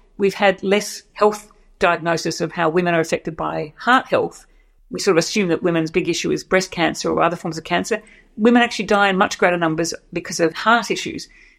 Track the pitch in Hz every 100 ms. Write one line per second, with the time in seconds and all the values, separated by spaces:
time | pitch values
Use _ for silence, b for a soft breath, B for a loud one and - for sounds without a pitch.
0 | _ - 196 - 202 185 196 202 208 -
1 | - - 214 208 - _ _ - 185 170
2 | 165 165 - - 170 - 165 165 175 170
3 | 160 - - 160 156 160 156 - - 254
4 | - - - - - _ _ _ _ 175
5 | - 170 165 220 190 165 180 165 160 185
6 | 170 165 170 156 - 190 190 - 160 -
7 | 175 160 165 170 175 160 - 175 185 214
8 | b b b - 214 240 233 - 196 208
9 | 202 190 202 - 190 175 170 156 165 -
10 | _ 175 - 175 165 - 214 233 214 175
11 | - - - b b